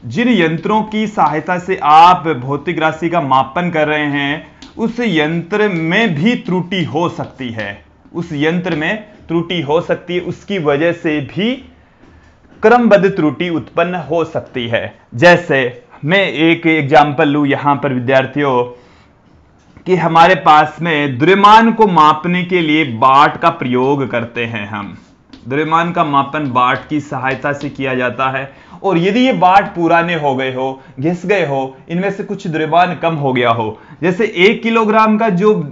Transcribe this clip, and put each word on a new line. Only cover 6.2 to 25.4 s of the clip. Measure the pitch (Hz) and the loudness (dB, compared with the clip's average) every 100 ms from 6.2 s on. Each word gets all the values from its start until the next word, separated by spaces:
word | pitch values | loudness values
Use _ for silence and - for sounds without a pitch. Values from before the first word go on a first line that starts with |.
| 190 247 | 0 -2
त्रुटि | 240 180 170 190 | -2 -4 -4 -4
हो | 151 135 170 | -4 -2 -4
सकती | - 139 - 127 | -6 -12 -10 -12
है, | 113 101 101 _ _ - | -8 -10 -12 _ _ -14
उस | 160 170 | -10 -8
यंत्र | 151 151 175 175 151 | -2 -2 -2 -4 -4
में | 156 214 - - - | -4 -6 -8 -20 -6
त्रुटि | 170 170 180 | -4 -4 -6
हो | 139 156 | -2 -2
सकती | 170 170 - | -2 -6 -4
है, | 175 | -8
उसकी | 175 170 - 202 | -6 -12 -8 -4
वजह | 147 143 165 | -2 0 0
से | 170 170 151 | -2 -4 -4
भी | 131 - 214 269 - _ _ _ - - _ _ _ - | -6 -4 -4 -4 -10 _ _ _ -20 -20 _ _ _ 0
क्रमबद्ध | 214 240 233 202 196 - | 4 4 6 4 4 0
त्रुटि | 151 131 175 | -2 -2 -4
उत्पन्न | 160 117 - 175 | -6 -6 -4 -2
हो | 180 135 165 | -4 -4 -4
सकती | 160 - - 131 117 | -4 -6 -8 -8 -4
है। | 117 104 - _ | -4 -6 -14 _
जैसे | 117 170 175 170 143 123 120 - - | 2 4 4 2 -2 -2 -6 -20 -10
मैं | 143 190 185 | -2 0 0
एक | 127 165 165 165 | 0 2 2 2
एग्जांपल | 160 143 151 147 143 156 | 0 4 4 4 2 0
लूं | 143 143 | 2 0
यहाँ | 135 131 139 | 0 0 0
पर | 143 | 0
विद्यार्थियों, | 127 123 131 131 143 143 127 123 - - _ _ _ _ _ _ _ _ - - | -4 0 0 0 -2 0 0 -2 -8 -20 _ _ _ _ _ _ _ _ -18 -2
कि | 180 | 0
हमारे | 170 165 170 | 2 6 6
पास | 185 170 151 156 - | 6 4 4 4 -2
में | 165 156 143 123 | -2 0 -2 0
द्रव्यमान | 156 196 202 220 226 | 2 6 8 8 6
को | 220 214 | 4 2
मापने | 170 151 156 175 180 | 4 4 2 0 -4
के | 180 180 | 0 0
लिए | 160 151 | 2 0
बाट | 156 113 131 135 160 - | 0 0 2 4 4 2
का | 170 | -2
प्रयोग | 165 139 123 131 143 131 | -2 -2 0 0 0 -2
करते | 123 117 117 | -4 -6 -6
हैं | 117 113 101 | -6 -6 -8
हम, | 104 98 90 - _ _ - | -10 -10 -14 -20 _ _ -20